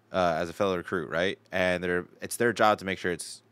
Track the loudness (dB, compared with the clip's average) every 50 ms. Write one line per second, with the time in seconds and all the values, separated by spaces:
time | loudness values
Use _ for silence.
0 | _ _ 0 2 2 2 2 0 -2 -4 -2 0 0 0 0 0 -2 -4 -4 -4
1 | -4 -2 -2 0 0 0 -2 -6 _ _ -2 0 2 2 2 0 0 0 -2 -2
2 | -2 -6 -10 -14 -12 -10 -2 0 0 2 4 4 4 4 4 4 0 -4 -6 -2
3 | -2 -2 -2 -4 -6 -12 -14 -16 _ _